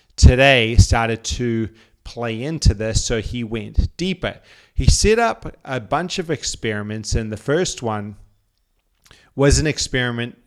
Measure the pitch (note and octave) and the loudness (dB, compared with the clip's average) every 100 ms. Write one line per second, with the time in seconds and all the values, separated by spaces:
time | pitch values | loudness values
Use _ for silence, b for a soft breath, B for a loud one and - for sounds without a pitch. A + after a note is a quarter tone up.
0 | b - - B2+ C#3 B2+ A2+ A#2 - A#2+ | b 6 6 8 6 6 4 2 2 2
1 | A2+ A2+ - - B2 A2+ G#2+ b b _ | 0 -2 -6 -4 -2 -2 -4 b b _
2 | - A#2 A#2 A2 C#3 D#3+ - G#2 A2 G#2+ | -18 -8 -6 -6 -6 0 2 2 -2 -4
3 | - A#2 - B2 A2 A2+ G#2+ - - - | -2 -4 -4 -6 -6 -8 -4 -2 -2 -4
4 | F3+ F3+ G#2+ - B B B - C3 - | -6 -4 -6 -8 B B B 0 2 4
5 | G3+ A3+ A3+ - D#3+ - - B2+ G#2 D3 | 4 2 0 -4 -12 -16 -10 -8 -4 -4
6 | F3+ - E3+ C#3+ - - A2+ G#2 G#2 A2 | -2 -6 -4 -6 -6 -8 -6 -6 -6 -8
7 | G#2 A#2+ A2 G#2 - D#3 F#3 - A#2 G#2+ | -4 -4 -4 -8 -2 -2 -2 -4 -6 -6
8 | G#2 G#2 - _ _ _ _ _ _ _ | -8 -14 -20 _ _ _ _ _ _ _
9 | _ b b - C#3 C3 D3+ - - C3 | _ b b 0 2 4 2 -2 -4 -2
10 | B2 A#2 A#2+ - | -2 -4 -8 -12